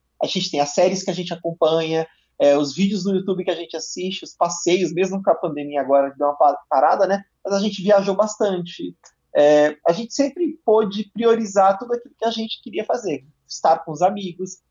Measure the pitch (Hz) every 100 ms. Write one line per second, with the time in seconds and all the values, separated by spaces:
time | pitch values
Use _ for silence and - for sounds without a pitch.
0 | _ - 143 185 - 143 143 - 185 190
1 | - 170 175 170 170 165 156 165 160 160
2 | 160 _ _ - 143 143 143 156 202 208
3 | 190 190 196 185 180 165 170 160 - -
4 | 185 190 - - 175 175 175 180 170 170
5 | 190 196 196 165 170 147 143 143 135 139
6 | 139 135 143 147 147 139 - 139 151 208
7 | 185 196 - _ 196 196 214 202 185 202
8 | 196 196 214 - 208 180 175 - 175 -
9 | - _ _ 147 147 151 151 151 - 175
10 | 233 - 277 359 320 - - 220 208 202
11 | 208 214 233 226 214 202 190 196 240 240
12 | - - 226 220 220 - 226 196 214 240
13 | 208 143 _ _ - - 175 165 - 151
14 | 180 208 190 170 190 - _